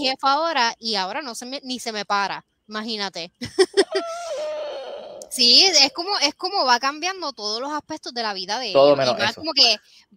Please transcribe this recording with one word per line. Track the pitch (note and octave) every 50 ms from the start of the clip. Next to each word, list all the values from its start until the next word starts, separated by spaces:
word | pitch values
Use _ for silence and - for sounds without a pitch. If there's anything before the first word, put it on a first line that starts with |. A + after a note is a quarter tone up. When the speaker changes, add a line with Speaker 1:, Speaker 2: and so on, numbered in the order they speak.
| C#4+
Speaker 1:
jefa | C4 C4 - - C4+ C#4
ahora | D4 E4 E4 D#4+ C4+ A#3 A#3 - _
y | A3+ A3+ G#3+
ahora | G3 F#3 F#3 A3 C#4+
no | D#4 B3+ A3
se | - B3+
me, | B3 C4+ C#4+ C4+
ni | B3+ B3+ A3
se | - A#3
me | A3 G#3+ G3+
para". | - G#3 G3+ G3+ F3+ D#3+ D3+ _ _ _ _ _
Imagínate. | - G#3+ G#3+ G#3+ A#3+ A3 G#3 G3+ F#3+ - F3+ E3 F3 _ -
<laughs> | B3 - - - F#4+ - - F#4+ - - - F#4+ E5+ E5+ E5 E5+ F5 E5 D5 C5+ D5+ D5+ D5+ D5+ D5+ - - C5+ C5+ - - - - - - - - -
Sí, | - - A#3+ A#3+ B3 C#4+ F4+
es | G4 E4+ D4 C4+ C#4 -
como, | E4+ E4+ F#4+ G#4 E4+
es | C#4+ D4 -
como | - - F#4 G4+ G4 D#4
va | B3+ A#3+ A#3+
cambiando | B3+ C4+ D4 D4+ D#4 F4+ G4 F#4+ E4+ C#4+ A#3+
todos | - G#3 G#3 G#3+ A#3
los | C4 C#4+
aspectos | D4+ D4 - - - G#3 - D#4+ B3+
de | A#3+ A3+
la | G#3+ G3+
vida | F#3+ F#3 F3+ G#3 B3
de | B3+ G#3+
Speaker 2:
Todo | F3+ C#3 C#3 D3 C#3+
Speaker 1:
ellos. | C3+
Y | C3+ B2+ A#2
Speaker 2:
menos |
Speaker 1:
más | A2 G3+ G#3+ A3
Speaker 2:
eso. |
Speaker 1:
como | - D#4 D#4+ -
que | C#4+ C4 A#3 G#3+ G#3 _ _ _ _ _ _ _